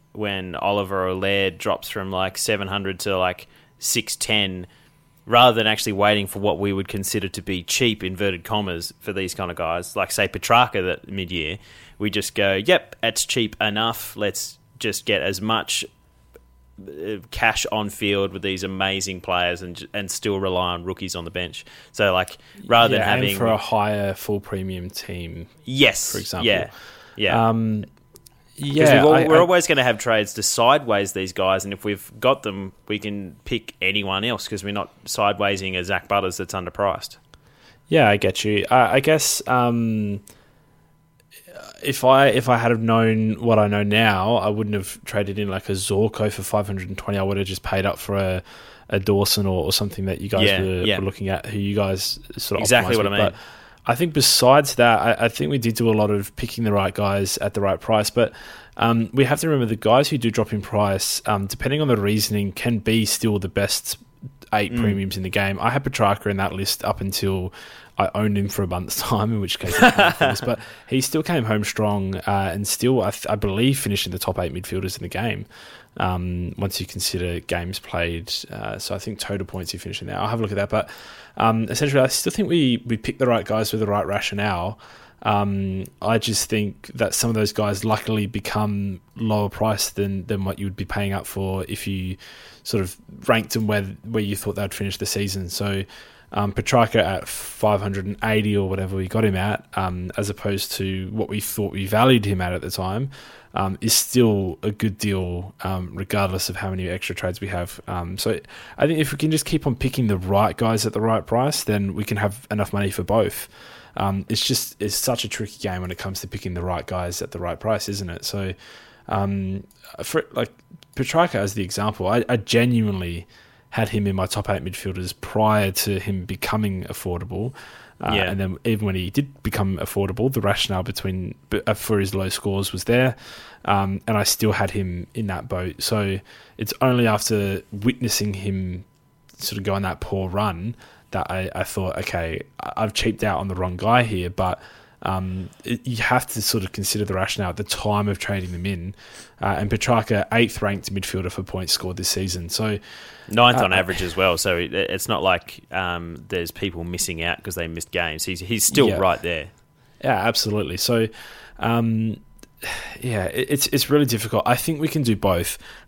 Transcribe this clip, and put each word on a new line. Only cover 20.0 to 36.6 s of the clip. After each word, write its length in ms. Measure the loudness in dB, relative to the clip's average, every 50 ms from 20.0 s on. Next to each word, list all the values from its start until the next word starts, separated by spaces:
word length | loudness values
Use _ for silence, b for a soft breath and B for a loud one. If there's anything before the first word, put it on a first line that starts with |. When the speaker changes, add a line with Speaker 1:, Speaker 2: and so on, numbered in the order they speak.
| -6 -6
Speaker 1:
still 300 | -8 -4 -2 -2 -2 0
rely 320 | 0 0 0 0 0 0
on 120 | -2 -4 -6
rookies 300 | -8 -8 -6 -8 -8 -8
on 100 | -8 -8
the 40 | -6
bench." 360 | -6 -6 -6 -6 -8 -14 -16 B B B B B
So, 200 | B 2 2 4 4
like, 240 | 4 2 0 -6 B B B B B 2
rather 280 | 6 8 8 8 8 6
Speaker 2:
Yeah, 40 | 2 2
Speaker 1:
than 40 | 2
Speaker 2:
and 80 | 2 2 2
Speaker 1:
having 120 | 0 0
Speaker 2:
for 100 | 2 2
a 120 | 2 2 2
higher 560 | 0 0 0 2 2 2 0 0 -2 -2 -4
full 260 | -4 -4 -4 -4 -4
premium 480 | -4 -6 -6 -6 -6 -6 -6 -8 -8 -8
team, 580 | -10 -10 -10 -10 -8 -8 -8 -10 -10 -12 -14 -16 _ _ _
Speaker 1:
Yes. 440 | -6 4 6 6 6 6 4 -2 -4
Speaker 2:
for 60 | -4 -6
example. 280 | -6 -6 -4 0 2
Speaker 1:
Yeah. 240 | 2 2 2 0 -4 B B B B B B B B B
Yeah. 320 | -2 0 2 4 4 4 4
Speaker 2:
Um, 340 | 4 2 2 0 0 -2 -4 -8 -14 _ _ _ _ -20 _ -20 _ _ _ _ _ -8
Speaker 1:
'Cause 100 | -6 -2
Speaker 2:
yeah, 260 | 2 6 8 8 8
Speaker 1:
we've 80 | 10 10
al-, 100 | 8 8
Speaker 2:
I, 120 | 8 6
Speaker 1:
we're 100 | 8 8
Speaker 2:
I 40 | 8
Speaker 1:
always 260 | 8 8 6 4 4
gonna 160 | 4 4 4
have 140 | 6 4 2
trades 380 | 2 2 2 2 4 2 0 -4
to 80 | -4
sideways 680 | -2 -2 2 4 6 6 6 6 4 2 2 2 2 0 -2
these 180 | -4 -4 -4
guys, 320 | -2 0 2 2 2 2 0
and 80 | -4
if 100 | -8 -6
we've 300 | -4 -4 -4 -4 -8 -14 -10 0
got 220 | 2 2 2 2
them, 300 | 0 -6 -6 -6 -8 -10 -12 -14 _ -6
we 100 | -6 -4
can 380 | -4 -6 -8 -8 -8 -10 -14 -14 _
pick 280 | -6 -4 -4 -4 -10 -8 _
anyone 420 | -2 0 0 0 0 0 -2 -2
else 240 | 0 -2 -2 -4 -6
'cause 160 | -8 -8 -6
we're 100 | -6 -6 -6
not 160 | -6 -6 -8 _ _ -12
sidewaysing 720 | -8 -2 2 2 2 2 2 2 0 0 0 -2 -4 -4 -4
a 60 | -2
Zach 240 | -2 -2 -2 0 0
Butters 280 | 0 2 2 0 -2
that's 160 | -4 -6 -6
underpriced. 640 | -6 -6